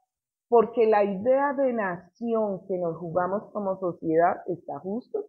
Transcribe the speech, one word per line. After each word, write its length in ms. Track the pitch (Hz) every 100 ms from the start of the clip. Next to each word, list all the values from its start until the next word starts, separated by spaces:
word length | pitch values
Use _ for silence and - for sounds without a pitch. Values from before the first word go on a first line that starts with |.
| _ _ _ _ -
Porque 380 | 233 220 247 220
la 180 | 214
idea 480 | 202 190 226 262 285
de 200 | 269 269
nación 920 | 233 190 175 - - 233 226 214 185 -
que 120 | 185
nos 180 | 170 160
jugamos 540 | 170 170 180 202 -
como 260 | - 196 190
sociedad 640 | 185 175 165 160 170 - -
está 320 | 170 - 143
justo 460 | 185 220 - 427